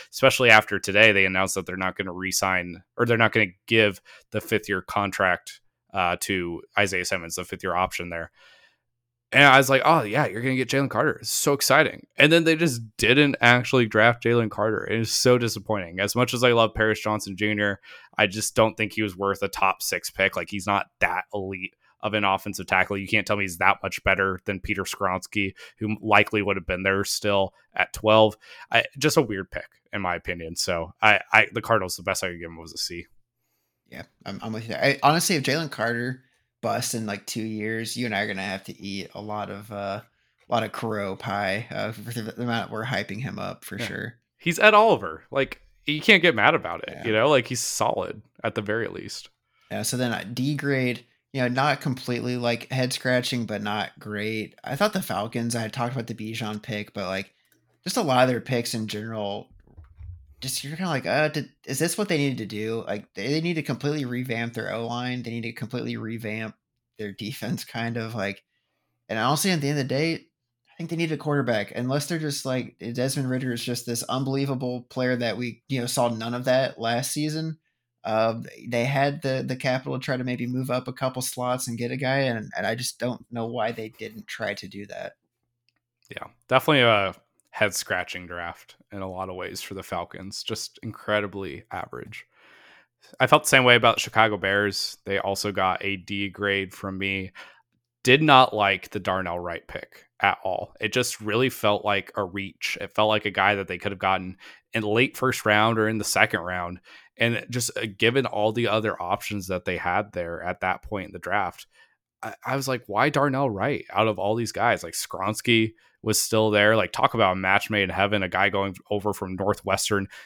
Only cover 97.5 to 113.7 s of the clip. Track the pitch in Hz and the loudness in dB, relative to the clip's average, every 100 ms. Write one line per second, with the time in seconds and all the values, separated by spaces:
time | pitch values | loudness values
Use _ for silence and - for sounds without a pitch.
97.5 | _ _ _ _ _ - 139 151 131 127 | _ _ _ _ _ 4 4 8 8 6
98.5 | 107 101 95 - 101 92 92 90 87 87 | 4 2 2 -4 -6 -2 -2 -2 -6 -6
99.5 | 85 _ - - - _ - - - - | -8 _ -14 -14 -20 _ 0 2 2 -2
100.5 | 90 - - 107 127 123 - 107 110 131 | -4 -6 -6 -2 0 -2 -4 -2 0 0
101.5 | - 107 104 104 101 92 - 95 98 98 | 0 0 2 2 -2 -2 -6 -6 -6 -8
102.5 | - - - 98 - 107 107 104 92 98 | -8 -8 -6 -6 2 4 4 0 2 2
103.5 | 101 92 90 101 95 95 95 92 92 - | 2 -2 -6 -6 -2 0 0 -4 -12 -18
104.5 | - _ 113 104 110 139 - 131 - 107 | -20 _ -4 0 2 2 2 -2 0 2
105.5 | 104 110 113 107 110 101 95 110 101 87 | 4 4 4 2 0 0 2 2 0 -4
106.5 | 90 87 90 - - - - 117 117 - | -6 -6 -10 -16 -20 -18 -2 0 0 -4
107.5 | 123 117 104 110 98 113 131 120 101 107 | -4 -4 -4 -6 2 2 4 0 0 0
108.5 | 110 113 107 107 - 87 101 - 104 92 | 2 2 2 0 -2 -2 -4 -4 -8 -4
109.5 | 90 95 85 87 92 107 92 85 85 87 | -4 -4 -4 0 0 -2 -6 -8 -6 -8
110.5 | 92 92 - - 101 87 85 90 101 90 | -4 -2 -4 -6 -10 -8 -12 -4 -2 -2
111.5 | - - _ _ _ _ _ 113 - - | -6 -20 _ _ _ _ _ -12 -12 -6
112.5 | 139 135 127 - 104 143 143 143 131 139 | -4 -2 -6 -4 0 2 2 0 0 -2
113.5 | 98 120 | 0 -2